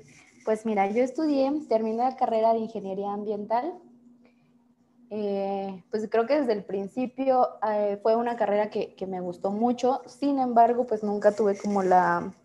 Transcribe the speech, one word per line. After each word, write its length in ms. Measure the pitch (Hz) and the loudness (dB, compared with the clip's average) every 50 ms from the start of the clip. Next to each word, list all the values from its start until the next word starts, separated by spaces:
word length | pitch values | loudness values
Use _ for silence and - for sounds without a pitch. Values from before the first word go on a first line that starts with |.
| - - - - - _ _ - - | -18 -20 -20 -20 -20 _ _ -10 -2
Pues 220 | 220 220 214 - | -2 -2 -2 0
mira, 260 | 226 214 196 196 196 | -2 0 2 0 2
yo 100 | 208 240 | 2 2
estudié, 480 | 254 254 254 - 320 302 285 269 262 269 294 311 302 - | 0 0 0 -2 0 0 2 2 2 0 0 -2 -2 0
terminé 260 | 226 220 220 220 220 226 247 | 0 0 0 0 -2 0 -2
la 140 | 262 240 - | -2 0 0
carrera 340 | 262 226 226 220 220 226 | -2 0 2 2 4 4
de 80 | 226 226 | 2 2
Ingeniería 540 | 220 220 - 208 190 196 190 196 196 202 202 | 0 -4 -6 -8 -8 -6 -6 -6 -4 -6 -6
Ambiental. 580 | 208 208 214 208 208 208 202 220 240 254 339 - - - - - - _ - - _ _ _ _ _ _ _ _ _ _ _ _ _ _ _ _ _ - - | -6 -4 -6 -6 -6 -4 -2 -2 -2 -2 -4 -8 -10 -16 -20 -20 -20 _ -20 -20 _ _ _ _ _ _ _ _ _ _ _ _ _ _ _ _ _ -18 -12
Eh, 720 | 208 214 208 202 196 196 196 196 196 196 196 196 190 185 - _ | -8 -4 -4 -2 -2 -2 -2 -2 -4 -4 -6 -6 -8 -12 -14 _
pues 160 | - 220 214 208 | -6 -6 -6 0
creo 160 | - 220 233 | 0 0 2
que 140 | 233 277 302 | 2 2 0
desde 120 | 285 240 214 | 2 0 -2
el 100 | 202 190 | -2 -4
principio, 840 | - 190 196 196 190 - 254 254 240 - - 269 269 254 254 247 - - - - 220 | -6 -6 -6 -6 -6 -6 -6 -6 -6 -4 -4 0 2 4 4 4 2 0 -4 -2 -2
eh, 320 | 214 208 208 208 202 202 | 0 0 0 0 -2 0
fue 140 | - 226 220 | 2 2 2
una 200 | 233 233 240 240 | 2 2 -2 -2
carrera 340 | 226 214 202 202 208 214 208 | -2 0 0 2 0 0 0
que, 260 | - 220 - - - | -2 -4 -6 -6 -6
que 100 | - 190 190 | -10 -10 -8
me 140 | 190 180 | -6 -6
gustó 300 | 180 180 175 - - 196 | -6 -6 -8 -4 -4 -4
mucho. 500 | 202 208 233 240 247 247 - 247 269 254 - - | -2 0 0 0 0 2 0 0 0 0 -4 -12
Sin 320 | - - 277 285 277 269 | -12 -4 -2 -2 0 0
embargo, 460 | 254 247 240 233 233 226 247 233 247 240 | 0 2 4 6 6 6 4 2 0 -2
pues 160 | 220 214 214 | -2 -2 -2
nunca 280 | 208 208 208 208 208 208 | -2 -2 4 4 2 4
tuve 240 | - 220 202 196 202 | 4 0 0 0 0
como 260 | - 208 202 196 185 | -2 -2 0 2 4
la, 500 | 185 185 180 180 175 170 175 - 190 185 _ _ | 6 6 6 6 4 2 0 -2 -6 -12 _ _